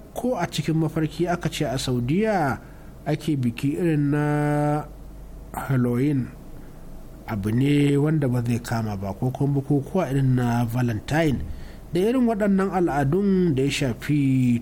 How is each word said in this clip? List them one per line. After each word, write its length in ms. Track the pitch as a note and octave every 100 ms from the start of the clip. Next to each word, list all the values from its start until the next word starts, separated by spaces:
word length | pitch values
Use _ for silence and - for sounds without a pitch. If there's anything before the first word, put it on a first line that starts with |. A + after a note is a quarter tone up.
| -
ko 220 | - B3 B3+
a 80 | E3+
cikin 280 | - D#3 D#3+
mafarki 480 | D#3+ E3 D#3 - E3+
aka 220 | F3 D#3+
ce 140 | - C#3+
a 120 | C3
Saudiya 840 | C3+ B2 A#2+ F3 A3 G3 C#3+ G#2+ - - - - -
ake 300 | D3+ - C#3+
biki 400 | A#2+ A#2 C#3 E3
irin 320 | E3+ D3+ C#3+
na 760 | D3 D3 D3 D3 D3 D3 D3+ - - - - - - -
Halloween, 760 | - - C3 A#2+ A#2+ C#3+ C#3+ G#2+ - - - - - - - - - -
abu 240 | G#2+ G2+
ne 460 | A#2 C#3 D3 C#3+ C#3+
wanda 300 | D3+ D#3+ C3+
ba 140 | B2 A#2+
zai 140 | A#2
kama 360 | - A2+ A2 G2
ba, 180 | G2
ko 180 | - B2+
kuma 280 | - C#3+ C#3
bukukuwa 520 | C3+ C#3+ C#3 F#3+ C#3+
irin 240 | C#3 C3+ B2+
na 280 | A#2+ A#2+ A#2+
Valentine 800 | A#2+ A#2+ G#2+ - D3 D#3+ A2+ - - - - -
da 100 | E3+
irin 300 | G#3 C4 A#3
waɗannan 400 | G#3+ G#3 F#3+ F#3+
al'adun 880 | F3+ E3+ C#3 C#3 F3+ G3+ F#3 F3+ C3
da 80 | C#3
ya 60 |
shafi 880 | C3+ C3+ A2 - D3 C3+ C3 B2+ A#2